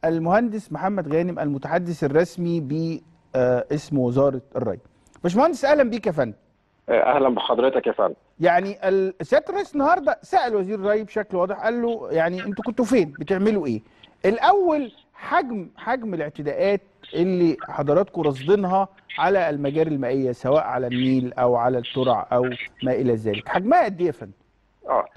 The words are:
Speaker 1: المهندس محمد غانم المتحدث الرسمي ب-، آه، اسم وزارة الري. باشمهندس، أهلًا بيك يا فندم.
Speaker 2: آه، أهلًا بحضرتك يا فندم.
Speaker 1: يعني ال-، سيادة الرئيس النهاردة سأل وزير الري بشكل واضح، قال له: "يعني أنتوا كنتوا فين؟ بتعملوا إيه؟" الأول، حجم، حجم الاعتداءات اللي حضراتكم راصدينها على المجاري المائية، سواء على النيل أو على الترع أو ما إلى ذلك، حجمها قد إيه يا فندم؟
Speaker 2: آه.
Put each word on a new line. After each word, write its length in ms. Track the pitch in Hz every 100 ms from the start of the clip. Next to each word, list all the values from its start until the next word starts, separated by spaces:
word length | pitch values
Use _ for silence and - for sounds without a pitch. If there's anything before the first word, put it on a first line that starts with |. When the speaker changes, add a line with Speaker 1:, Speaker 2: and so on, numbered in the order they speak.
| 165
Speaker 1:
المهندس 640 | 165 165 196 240 214 -
محمد 440 | 151 185 202 156 156
غانم 240 | 175 175
المتحدث 640 | 151 139 139 165 175 160
الرسمي 580 | 147 143 175 - 170 170
ب-، 400 | 139 151 165 165 _ _ _ 131
آه، 300 | 127 123 -
اسم 260 | 147 - 143
وزارة 440 | 127 123 139 131 - -
الري. 240 | 117 92 _ _ _ _
باشمهندس، 420 | 175 185 311 294 277
أهلًا 180 | 302 254
بيك 180 | 226 202
يا 40 |
فندم. 220 | 160 120 104 _ _ _ _ -
Speaker 2:
آه، 260 | 113 - 139
أهلًا 140 | 131
بحضرتك 580 | 113 - 117 127 131 117
يا 40 |
فندم. 220 | - 98 - _ _
Speaker 1:
يعني 500 | 170 175 196 196 190
ال-، 240 | 190 190 185
سيادة 240 | 165 - -
الرئيس 240 | 392 392
النهاردة 460 | 294 277 370 294 -
سأل 340 | - 381 254 208
وزير 240 | 185 208
الري 240 | 190 214
بشكل 340 | 214 - 202 185
واضح، 260 | 180 202
قال 180 | 220 240
له: 260 | 233 226 -
"يعني 340 | 160 165 185 196
أنتوا 180 | 196
كنتوا 220 | 226 226 226
فين؟ 280 | 262 160 143
بتعملوا 480 | 151 190 202 208 147
إيه؟" 140 | 107 - _ - _ 185
الأول، 680 | 226 277 403 359 302 254 - _
حجم، 560 | _ - 320 285 226 165 -
حجم 360 | - 262 226
الاعتداءات 680 | 175 151 - 147 135 190 202 _ _ -
اللي 440 | 156 180 180 170 151 -
حضراتكم 520 | - 143 147 202 -
راصدينها 680 | 151 131 135 202 185 190 190 _ _ -
على 300 | 165 196 165
المجاري 400 | 147 143 147 160
المائية، 420 | 147 127 135 131
سواء 320 | 123 127 147
على 240 | 113 127 127
النيل 460 | 123 131 131 123
أو 220 | 123 123 120
على 220 | 120 127
الترع 500 | 120 - 127 110 90
أو 120 | 123 127 123 - _
ما 80 | 127
إلى 240 | 127 127 117
ذلك، 320 | 110 104 -
حجمها 380 | - 196 339 262
قد 140 | 170
إيه 80 | 175
يا 40 |
فندم؟ 200 | 143 101 - _ _ _ _ -
Speaker 2:
آه. 160 | 123 -